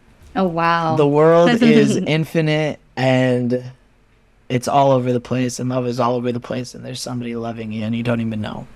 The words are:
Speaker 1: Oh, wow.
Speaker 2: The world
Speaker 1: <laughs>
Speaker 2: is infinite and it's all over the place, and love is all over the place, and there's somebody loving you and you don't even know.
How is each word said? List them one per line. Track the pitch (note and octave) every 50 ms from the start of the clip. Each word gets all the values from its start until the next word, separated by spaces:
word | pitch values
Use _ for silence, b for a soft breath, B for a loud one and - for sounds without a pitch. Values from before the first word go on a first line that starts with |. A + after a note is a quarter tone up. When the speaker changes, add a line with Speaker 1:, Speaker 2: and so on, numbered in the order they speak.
| _ _ _ _ - - -
Speaker 1:
Oh, | F#3+ F#3+
wow. | F3+ E3 E3 E3 E3+ E3+ E3+ E3 D#3+ D#3+
Speaker 2:
The | D3 D3 C#3+
world | C#3+ D3 D#3 D#3+ E3 E3+ E3+ E3+
Speaker 1:
<laughs> | A#3+ A#3 A#3+
Speaker 2:
is | A#3 A3+ A3 G#3+ - G3+
infinite | F3+ F#3 - D3 D#3+ D#3 - - E3+ D#3+ D3+ D3+ D3+ D#3 D3 - - _ _ -
and | - B2+ C3 C3 B2+ C3 B2+ B2 B2 B2 A#2+ B2 B2 B2 B2+ B2+ _ _ _ _ _ _ _ _ _ _ _ _ _ _ -
it's | C3 B2 - -
all | - C#3 C#3 C#3 C3+
over | B2+ B2 B2+ B2
the | A#2+
place, | A#2+ - B2 B2+ B2+ B2 A#2+ -
and | B2 B2+
love | B2+ C3 B2
is | B2 A#2+ B2+
all | A#2+ A#2 B2+
over | B2 A#2+ B2 A#2
the | A#2+
place, | A#2+ - A2 B2 B2 - -
and | A#2+ A#2
there's | B2 B2+ B2+
somebody | - A#2+ B2 A#2+ A#2+ A#2+ A#2
loving | A#2 A2+ A2+ A2+ A2+ A2 G#2+ G#2+
you | A2+ G#2+
and | A2 A#2
you | A#2 A#2
don't | B2 A#2+ A#2
even | A2+ A2+ A2 G#2+
know. | G#2 - - A2 B2 - -